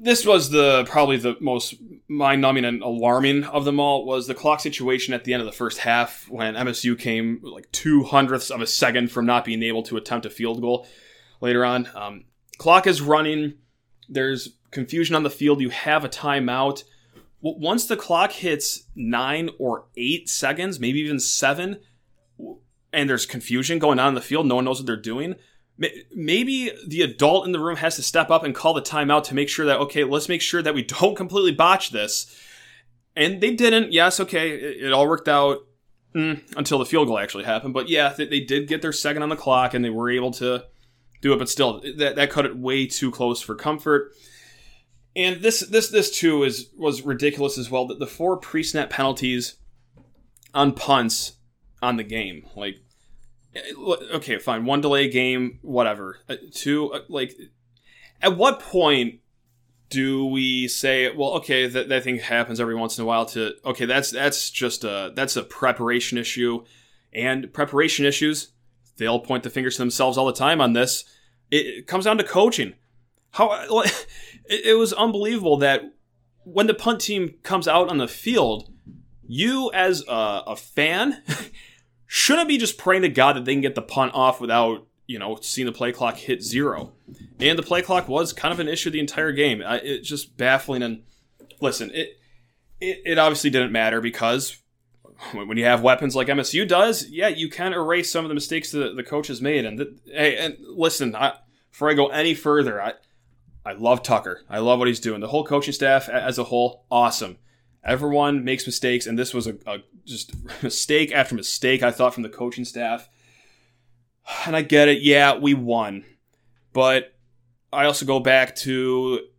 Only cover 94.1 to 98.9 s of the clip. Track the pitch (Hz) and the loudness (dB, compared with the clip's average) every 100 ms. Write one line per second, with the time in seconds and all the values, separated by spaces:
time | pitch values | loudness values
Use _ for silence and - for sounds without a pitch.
94.1 | - 117 127 135 - _ _ _ _ _ | -2 -2 -2 -4 -12 _ _ _ _ _
95.1 | - - 104 101 113 120 120 123 127 143 | -20 -14 -12 -6 2 4 6 6 4 2
96.1 | 131 127 139 139 156 202 175 220 226 - | -2 0 0 0 -2 2 4 4 2 -6
97.1 | 156 208 160 160 - 185 175 160 175 170 | -2 -2 -2 -8 -6 -4 -2 0 0 0
98.1 | 165 160 147 - 165 - 147 127 | -4 -4 -6 -4 -6 -4 -4 -4